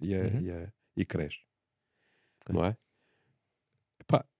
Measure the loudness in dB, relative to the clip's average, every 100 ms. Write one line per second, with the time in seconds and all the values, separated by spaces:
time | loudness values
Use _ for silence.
0 | -2 0 2 0 -2 -6 -10 -14 _ -4
1 | -2 -2 -4 -6 _ _ _ _ _ _
2 | _ _ _ _ -2 0 2 -2 _ _
3 | _ _ _ _ _ _ _ _ _ _
4 | 2 2 2